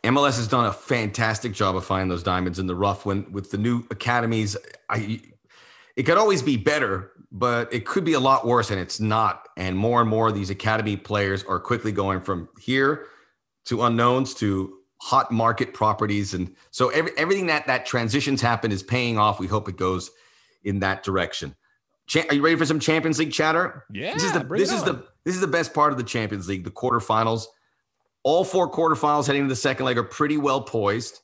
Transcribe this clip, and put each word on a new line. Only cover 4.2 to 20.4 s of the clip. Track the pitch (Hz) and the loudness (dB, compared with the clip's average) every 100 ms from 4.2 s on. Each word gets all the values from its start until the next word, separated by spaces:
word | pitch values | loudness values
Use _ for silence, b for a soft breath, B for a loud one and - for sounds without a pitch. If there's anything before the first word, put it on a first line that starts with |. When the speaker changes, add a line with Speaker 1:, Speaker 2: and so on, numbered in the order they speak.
| 117 113 107 95 - - - | 0 0 -2 -6 -12 -20 -6
Speaker 1:
I, | 110 101 117 - _ _ B B B B - | -6 -4 -8 -10 _ _ B B B B -2
it | |
could | - 175 | 2 4
always | 214 185 | 4 2
be | 135 123 | 2 2
better, | 147 151 117 92 95 _ - | 2 2 0 -2 -6 _ -18
but | 98 123 117 117 | -2 0 0 -2
it | 120 - | -6 -2
could | 196 160 | -2 2
be | |
a | 143 | 2
lot | 131 131 117 | 4 4 4
worse, | 120 104 | 2 2
and | 98 | -2
it's | 87 - | -4 -2
not. | 107 110 107 87 - - | 0 2 0 -2 -12 -8
And | 92 92 | -4 0
more | 110 120 | 2 2
and | 113 | 4
more | 110 110 | 4 2
of | |
these | 104 95 | 0 -4
academy | 98 107 110 107 98 | -2 0 0 0 -4
players | - 104 98 98 | -2 -2 0 -2
are | - 90 | -2 -4
quickly | - 120 113 | -2 -2 -2
going | 98 98 92 | -2 0 -2
from | 92 90 80 - | -2 -6 -6 -12
here | - 131 139 147 B B B B _ _ - | -2 2 2 0 B B B B _ _ -6
to | 117 | 0
unknowns | 120 117 120 127 135 - | 2 4 4 2 0 -2
to | 107 95 95 - _ _ | 0 0 -4 -10 _ _
hot | - 131 123 | 0 0 2
market | 113 113 110 120 | 2 2 2 -4
properties. | - 107 104 107 104 95 | 0 0 2 0 0 -2
And | 92 90 b b | -4 -6 b b
so | - 127 | -2 2
every, | 151 160 - | 2 0 -2
everything | 165 196 180 | 0 0 0
that, | 151 143 | 0 0
that | 127 - | -2 0
transitions | 123 117 135 139 135 | -2 0 0 0 0
happen | 120 113 117 | 0 0 0
is | 98 | -2
paying | - 123 120 110 | -2 -2 0 2
off. | 107 101 | 2 0
We | 92 | -2
hope | 104 101 | -2 -4
it | 87 | -4
goes | 92 92 - b b b | -2 -2 -6 b b b